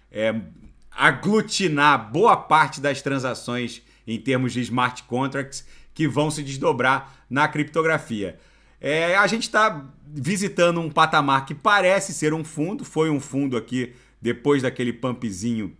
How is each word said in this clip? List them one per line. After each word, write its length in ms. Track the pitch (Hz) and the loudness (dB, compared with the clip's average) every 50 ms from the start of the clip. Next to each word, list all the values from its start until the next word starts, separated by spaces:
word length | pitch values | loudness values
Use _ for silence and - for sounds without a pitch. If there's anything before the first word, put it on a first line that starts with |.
| _ _ - | _ _ -6
é, 220 | 104 110 113 110 113 92 85 - - - - - _ - - | -2 -2 0 0 -2 -6 -10 -16 -20 -20 -20 -20 _ -20 -16
aglutinar 1200 | - - 135 156 143 127 - 180 214 220 208 - - - 196 175 151 143 147 151 143 123 107 107 113 | -2 2 4 4 4 2 0 0 2 2 0 0 -2 -2 0 0 2 4 6 6 4 4 0 -4 -2
boa 240 | 160 214 233 185 | 2 4 4 4
parte 440 | - - - 156 156 151 135 - 147 | 4 2 2 4 4 4 2 0 -4
das 200 | 135 143 135 135 | -4 -4 -4 -2
transações 840 | - 143 139 135 123 127 113 - - - 120 123 123 117 - - - _ _ _ _ | -4 -4 -4 -2 -2 -4 -6 -6 -6 -6 -6 -6 -6 -6 -8 -14 -18 _ _ _ _
em 140 | - 113 110 | -8 -8 -6
termos 320 | - 135 131 127 127 120 107 | -2 0 0 0 0 0 -2
de 80 | 123 | -4
smart 420 | 123 98 117 123 123 120 - - - | -4 -2 -2 0 0 0 -2 -6 -10
contracts 640 | _ 120 123 135 139 135 139 131 135 - - - - - - - - - | _ -4 -2 -2 -2 -4 -6 -8 -8 -10 -14 -16 -16 -20 -20 -20 -20 -4
que 120 | - 160 | -2 -2
vão 240 | 143 120 139 151 156 | 0 2 0 0 0
se 120 | 147 156 147 | -2 -4 -8
desdobrar 840 | 135 135 135 170 170 139 120 123 131 135 135 - - - - _ _ | -8 -8 -2 0 0 0 2 2 2 2 2 0 -6 -16 -20 _ _
na 200 | 123 139 151 151 | 0 0 2 2
criptografia. 920 | - 151 147 - - 160 156 160 160 156 156 - 117 104 98 87 80 - _ _ _ _ _ _ _ _ | 0 -2 -4 -2 -2 0 0 2 0 0 -2 -4 -6 -4 -4 -6 -8 -12 _ _ _ _ _ _ _ _
É, 380 | - 139 151 156 165 170 180 | -4 -2 -2 0 0 2 2
a 100 | 196 208 | 4 2
gente 220 | 180 208 226 226 - | 2 2 -2 -4 -2
tá 420 | - 214 214 214 160 147 135 135 - - - | 2 2 2 2 2 -2 -10 -14 -20 -20 -20
visitando 720 | 147 151 147 127 151 208 185 202 196 - - 170 175 170 170 | -14 -12 -6 -4 -2 -2 -2 -2 -2 2 2 4 4 4 2
um 120 | 165 156 | -2 -2
patamar 560 | - 170 156 156 - 156 143 139 139 135 135 | 2 2 2 4 4 2 2 2 2 0 0
que 80 | - 151 | -4 -10
parece 580 | - - 214 208 202 185 180 190 196 190 - 156 | -2 0 2 2 4 4 4 4 2 0 -2 -6
ser 220 | - 156 151 156 | -2 0 0 0
um 100 | 165 151 | -2 -4
fundo, 400 | - - 151 151 175 214 277 151 | -8 -4 -4 -4 -4 -4 -6 -10
foi 240 | - - 156 160 160 | -6 -2 0 2 2
um 100 | 151 135 | 2 -2
fundo 380 | - - 127 139 143 135 123 | -2 -4 -4 -2 -2 -2 -2
aqui 380 | 117 113 - 127 127 123 120 - - _ _ _ _ | -4 -4 -4 -4 -4 -4 -6 -8 -16 _ _ _ _
depois 400 | - 117 117 120 - 143 143 139 | -4 -4 -4 0 2 2 2 4
daquele 320 | 127 127 123 - 123 120 117 | 2 0 -2 -2 -2 -4 -4
pumpzinho 840 | 120 - 127 120 120 123 113 98 90 104 120 117 110 107 85 78 - | -4 -4 -4 -4 -4 -6 -6 -6 -4 -4 -4 -2 -2 -4 -6 -10 -14